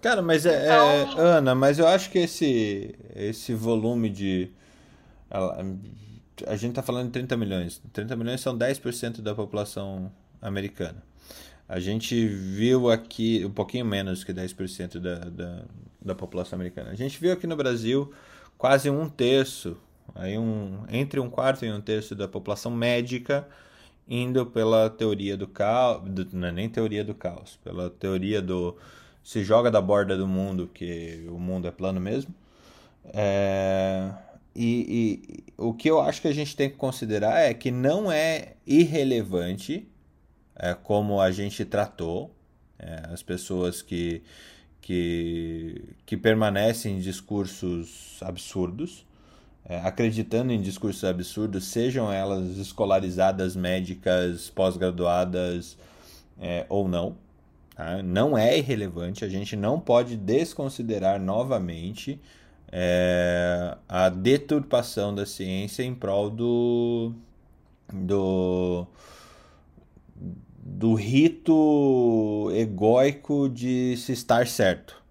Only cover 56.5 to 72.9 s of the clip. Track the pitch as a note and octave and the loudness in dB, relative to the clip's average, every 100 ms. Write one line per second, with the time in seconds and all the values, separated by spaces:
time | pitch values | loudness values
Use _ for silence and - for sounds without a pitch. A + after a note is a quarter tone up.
56.5 | F2 - G2 F#2+ F2 E2+ - - _ _ | -6 -2 0 0 0 -4 -8 -20 _ _
57.5 | _ - - E2 F#2 F#2 F#2 C3+ C3 A2+ | _ -20 -10 -6 -6 -2 2 4 4 4
58.5 | D#3 C3 A#2 G2 E2+ F2 G#2 G#2 F#2+ G2+ | 4 2 -2 -2 -6 -6 -6 -6 -6 -6
59.5 | G#2+ G2+ D3 - A#2+ B2 A#2 F#2+ B2+ E3 | -4 -2 -2 4 4 4 -4 0 2 0
60.5 | - C#3 - A#2 G#2 F#2+ G2 F#2+ G#2 B2+ | -4 -8 -6 -4 0 2 2 0 -2 0
61.5 | B2 F2+ E2 F2 G#2 - C#3+ - - - | -2 -2 -6 -10 -10 -10 -10 -12 -20 -20
62.5 | - - F2+ F2+ F2+ F2+ F2+ F2 F2 F2 | -20 -12 -2 2 2 4 4 2 2 0
63.5 | F2 F2 - _ F#2 F#2 F2+ G2 C#3 C#3 | 0 -4 -8 _ 2 2 4 4 4 4
64.5 | D3+ C#3 B2 A#2+ - G2+ G2+ G2+ - F#2+ | -2 2 0 0 -2 -2 -2 -6 -6 -6
65.5 | F#2 G2+ - B2+ B2 G2+ G2 G#2 A2 A#2 | -4 -6 -6 -6 -4 -2 0 0 -2 0
66.5 | A#2+ A#2+ A#2+ A#2+ A#2 A#2 A#2 - - _ | 2 2 2 2 0 -2 -6 -16 -20 _
67.5 | _ _ _ _ G2 F#2 G2+ F#2+ F#2+ F#2 | _ _ _ _ -8 -2 0 2 2 2
68.5 | F2+ F2+ F2 F2+ - - - - - - | 2 0 -2 -6 -14 -20 -20 -20 -20 -20
69.5 | - _ - _ - _ - - - - | -20 _ -20 _ -20 _ -16 -14 -14 -18
70.5 | - F#2 F#2 A2 A2 G2+ C3+ D#3+ E3 - | -20 -14 -2 2 2 4 6 6 4 4
71.5 | D#3+ D#3 D3 C#3 C3 A#2+ A2+ G#2+ G#2 G2+ | 6 6 6 6 6 6 4 2 0 0
72.5 | F#2 A2+ F#2+ G#2+ | 0 0 2 6